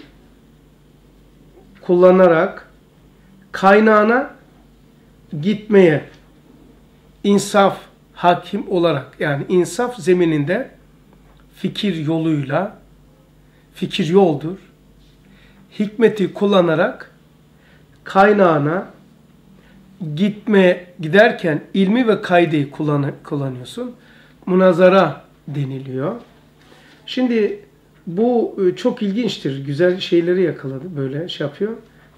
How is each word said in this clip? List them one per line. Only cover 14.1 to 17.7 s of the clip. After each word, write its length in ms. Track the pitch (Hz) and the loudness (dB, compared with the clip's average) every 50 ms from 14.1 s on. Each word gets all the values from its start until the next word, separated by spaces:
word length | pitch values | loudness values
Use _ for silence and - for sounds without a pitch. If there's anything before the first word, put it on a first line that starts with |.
| 175 202 196 170 147 139 147 160 190 - - _ _ _ _ _ _ _ _ _ _ _ _ _ - _ _ _ _ _ _ _ - - | 4 4 4 4 0 -2 -6 -10 -12 -12 -18 _ _ _ _ _ _ _ _ _ _ _ _ _ -20 _ _ _ _ _ _ _ -6 -6
hikmeti 540 | 214 202 - - 226 208 214 - 185 165 - | -6 -6 -2 2 2 2 2 0 -4 -4 -4
kullanarak 800 | - 208 202 202 185 175 165 156 151 190 247 254 - - - _ _ _ _ _ _ _ _ _ _ _ _ | -2 -2 2 2 2 2 2 2 0 0 -2 -2 -8 -18 -20 _ _ _ _ _ _ _ _ _ _ _ _